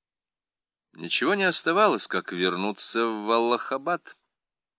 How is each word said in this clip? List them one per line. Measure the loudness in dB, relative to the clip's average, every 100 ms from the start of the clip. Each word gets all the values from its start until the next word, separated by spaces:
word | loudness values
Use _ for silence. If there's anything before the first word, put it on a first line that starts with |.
| _ _ _ _ _ _ _ _ _
Ничего | -14 -4 -2 0 2
не |
оставалось, | 2 2 2 4 4 2 0
как | -4 -4
вернуться | 0 0 0 -2 -2 -2 0 -2
в | -2 0
Аллахабад, | 2 2 0 -2 -6 -4 -6 -8 -20 _ _ _ _ _